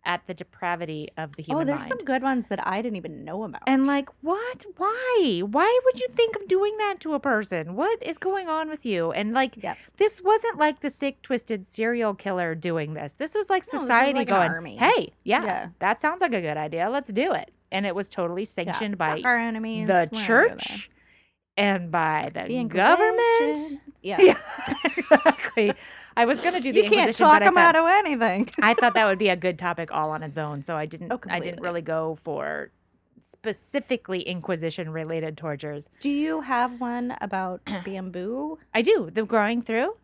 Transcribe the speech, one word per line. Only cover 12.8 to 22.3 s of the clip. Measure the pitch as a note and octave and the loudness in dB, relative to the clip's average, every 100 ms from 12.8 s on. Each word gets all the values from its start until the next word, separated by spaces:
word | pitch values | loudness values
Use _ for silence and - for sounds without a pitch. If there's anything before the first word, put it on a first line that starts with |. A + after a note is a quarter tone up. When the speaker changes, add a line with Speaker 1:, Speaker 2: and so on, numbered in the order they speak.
| D3+ D#3 | -4 -8
Speaker 1:
this. | D3 | -10
This | - D4+ | -8 -6
was, | G#4+ G4 | -4 0
like, | F#4+ | -2
Speaker 2:
No, | - | -2
this | |
was, | - | -6
Speaker 1:
society | C4 A#3 C4 B3+ | 2 4 4 2
Speaker 2:
like, | A#3+ | 2
an | G3 | 2
Speaker 1:
going, | E3 | 2
Speaker 2:
army. | E3 E3 G#2 | 0 -8 0
Speaker 1:
"Hey, | C#4+ A#4+ - _ | 4 4 0 _
yeah, | - B3+ G#3+ | 0 0 0
Speaker 2:
Yeah. | - F3 - | -4 -6 -4
Speaker 1:
that | F#3 A#3 | -2 0
sounds | D4+ F4 | -2 0
like | F4 | -2
a | A3 | 0
good | E3 D3+ | -2 -4
idea. | D#3 E3 F#3 | -4 -2 -2
Let's | C4+ C4+ | -2 -4
do | G#3 D#4+ | -2 0
it." | - - _ _ | -2 -6 _ _
And | F#3+ G3+ | -4 -2
it | F#3 | -4
was | G3 | -6
totally | - F3 F3 | -4 -4 -4
Speaker 2:
Yeah. | G#3+ | -8
Speaker 1:
sanctioned | - F3 F3 G#3+ G3 | -6 -6 -4 -4 -2
by | D#3+ D#3 | -2 0
Speaker 2:
Fuck | B3 | 0
our | A#3+ | 0
enemies. | A#3 A3 A3 A3 E3+ | 0 -4 -6 -4 2
Speaker 1:
the | |
Speaker 2:
We're | F#3 E3 | 2 2
gonna | A3 | -2
do | G#3 | 2
Speaker 1:
church, | A#3 G#4+ - - | 4 4 2 -10
Speaker 2:
this. | G#3 - _ _ _ _ _ _ - | -10 -14 _ _ _ _ _ _ 0
Speaker 1:
And | G3+ G3 F3 | 2 2 0
by | E3+ D#3+ D#3 E3+ | 0 0 0 -4